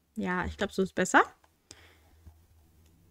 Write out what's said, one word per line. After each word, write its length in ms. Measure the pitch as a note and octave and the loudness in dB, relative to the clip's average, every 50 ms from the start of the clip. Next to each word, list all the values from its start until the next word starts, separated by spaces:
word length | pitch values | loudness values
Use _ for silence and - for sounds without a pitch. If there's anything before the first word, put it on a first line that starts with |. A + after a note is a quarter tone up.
| _ _ - | _ _ -10
Ja, 300 | A3 G3 F#3 F3+ F3+ - | -8 -6 -4 -4 -4 -4
ich 140 | - - - | -6 -6 -6
glaub, 140 | G#3 G3 | -6 -6
so 100 | - - | -2 -2
ist 120 | F#3+ F3+ - | -4 -2 0
besser. 280 | - F#3 - - D#4 A#4 - - _ _ _ _ _ _ - - - - - - _ _ - - - - - - _ _ _ _ _ _ _ _ _ _ _ _ _ _ _ | -2 0 4 4 4 4 4 -2 _ _ _ _ _ _ -20 -20 -20 -20 -20 -20 _ _ -20 -20 -20 -20 -20 -20 _ _ _ _ _ _ _ _ _ _ _ _ _ _ _